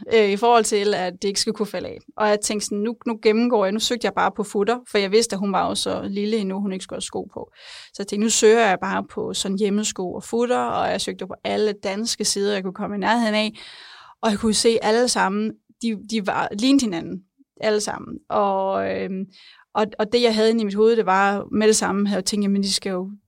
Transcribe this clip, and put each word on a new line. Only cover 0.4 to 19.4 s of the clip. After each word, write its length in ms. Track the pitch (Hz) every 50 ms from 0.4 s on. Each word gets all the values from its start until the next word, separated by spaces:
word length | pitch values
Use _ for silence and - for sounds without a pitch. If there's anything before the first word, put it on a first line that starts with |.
| 233 233 240 233 220
til, 300 | - 233 202 202 208 202
at 180 | 175 180 180 180 - -
det 60 | 196
ikke 120 | 196 196
skulle 140 | - 233 208
kunne 120 | - 214
falde 220 | 202 - 180 - -
af. 100 | - - - - -
Og 120 | - 214 214
jeg 120 | 208 208
tænkte 260 | 208 - 220 208 202
sådan, 120 | - 214 202
nu, 180 | 208 233 233 220 -
nu 120 | 247 233 220 -
gennemgår 420 | 220 214 220 240 247 247 220 196
jeg, 80 | 190 202
nu 60 | 226
søgte 240 | - - 247 233 -
jeg 80 | 202 190
bare 140 | - 185 190 190
på 60 | - 202
futter, 320 | - - 214 202 208 233 247 247 -
for 80 | - 208
jeg 140 | 202 190 190
vidste, 220 | 226 226 220 208
at 60 | 190
hun 120 | 208 196 190
var 160 | 180 175 175
jo 60 | 196
så 280 | 190 - 190 185 185 -
lille 340 | 202 196 202 202 214 220
endnu, 240 | 226 202 190 190 196
hun 120 | 202 202 185
ikke 100 | 185 185
skulle 140 | - -
have 60 | 185 190
sko 200 | - - 202 - 196 -
på. 180 | - - - _ - - - - - -
Så 80 | - - -
jeg 80 | 196
tænkte, 180 | 196 - 208 214
nu 60 | 226
søger 360 | 208 - - 214 220 233 233
jeg 120 | 208 185 180 -
bare 220 | 196 190 190 202 -
på 240 | - - - - 190
sådan 240 | - - 202 196 190
hjemmesko 560 | 214 202 196 208 214 202 - - 185 180 -
og 80 | - -
futter, 340 | - - 233 240 240 247 247
og 320 | 247 240 196 - - -
jeg 100 | - -
søgte 260 | - - 190 190 196
på 80 | 185 - - -
alle 300 | 196 202 202 214 214 202 208 -
danske 400 | 202 190 202 226 233 - - 214
sider, 300 | 202 - 202 202 202 208
jeg 80 | 196 185
kunne 120 | 190 185
komme 220 | - 208 175 202
i 20 | 202
nærheden 360 | 196 202 220 240 233 214 208
af. 180 | 214 214 214 214 - - - - - - - - - - - - _ -
Og 60 | 220 214
jeg 60 | 202
kunne 160 | - 226 208
se 240 | - - 240 226 - -
alle 260 | 214 214 233 247 240
sammen, 440 | - 208 185 190 196 208 214 220 208 - _ _ _ _ -
de, 140 | 233 220 196 214 208
de 160 | 214 220 196
var, 220 | - - - - - - 202
lignede 240 | 220 262 277 277 254
hinanden, 380 | 214 180 165 160 - - 180 - _ _ _ _ _ _ -
alle 200 | - 220 214 214
sammen. 380 | 208 214 - - - - - - - -
Og, 600 | - 214 202 202 196 190 190 196 196 196 196 190
øhm, 340 | 190 190 190 185 190 190 196 190 - -